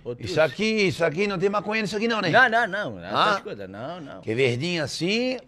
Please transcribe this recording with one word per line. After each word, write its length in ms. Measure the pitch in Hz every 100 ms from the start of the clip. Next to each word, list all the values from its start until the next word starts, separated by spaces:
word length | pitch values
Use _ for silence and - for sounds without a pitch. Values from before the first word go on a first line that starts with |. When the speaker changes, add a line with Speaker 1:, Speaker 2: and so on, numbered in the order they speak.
Speaker 1:
Ô, 120 | 113 123
Speaker 2:
Isso 180 | 131 160
Speaker 1:
tu 60 |
Speaker 2:
aqui, 220 | 156 -
isso 400 | 214 220 190 147
aqui 240 | 170 147 208
não 100 | 190
tem 120 | 196
maconha 320 | 208 202 220
nisso 160 | 208 214
aqui 100 | 226
não, 140 | 220
né? 80 | 180
Speaker 1:
Não, 180 | 196 254
não, 200 | 226 226
não. 320 | 196 175 95
Essas 380 | 85 120 196 196
Speaker 2:
Ah? 40 |
Speaker 1:
coisas, 280 | 208 127 95
não, 300 | 98 131 180
não. 220 | - 95
Speaker 2:
Que 120 | 90
verdinho 480 | 113 127 120 170 175
assim. 560 | 143 - 165 220 254 254